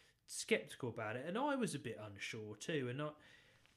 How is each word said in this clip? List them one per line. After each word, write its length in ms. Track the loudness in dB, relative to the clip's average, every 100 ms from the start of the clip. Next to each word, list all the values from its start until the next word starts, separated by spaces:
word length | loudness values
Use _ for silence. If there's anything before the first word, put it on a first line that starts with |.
| -20 _ -10
sceptical 640 | -4 4 4 4 -4 -2
about 260 | 0 0 0
it. 80 | 0
And 100 | 2
I 160 | 4
was 200 | 4 2 0
a 20 |
bit 200 | -4 -6
unsure 520 | -8 -6 -6 -4 -6 -6
too. 320 | 0 2 2
And 100 | 0
I, 80 | -2 -4 -16 -20 -20 -20 -20